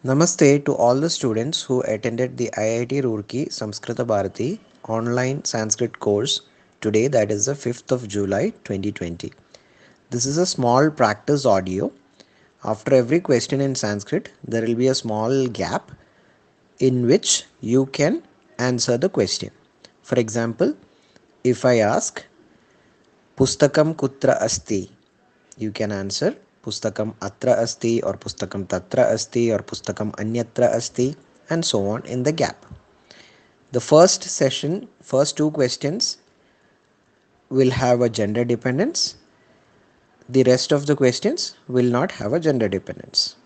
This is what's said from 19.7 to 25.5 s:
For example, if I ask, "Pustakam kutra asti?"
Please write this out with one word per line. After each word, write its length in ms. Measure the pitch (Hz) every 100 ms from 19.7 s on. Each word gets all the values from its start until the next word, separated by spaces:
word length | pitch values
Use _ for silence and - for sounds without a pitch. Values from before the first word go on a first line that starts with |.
| _ - _
For 160 | - 120
example, 540 | 110 113 117 113 214 302 _ _ _ _ _ _
if 220 | 127 120
I 140 | 127 120 104
ask, 320 | 160 - - - _ _ _ _ _ _ _ _ _ _ -
"Pustakam 600 | 131 - 143 156 151 160
kutra 400 | 135 - 127 - 110
asti?" 320 | - - 104 90 _ _ _ _ _ _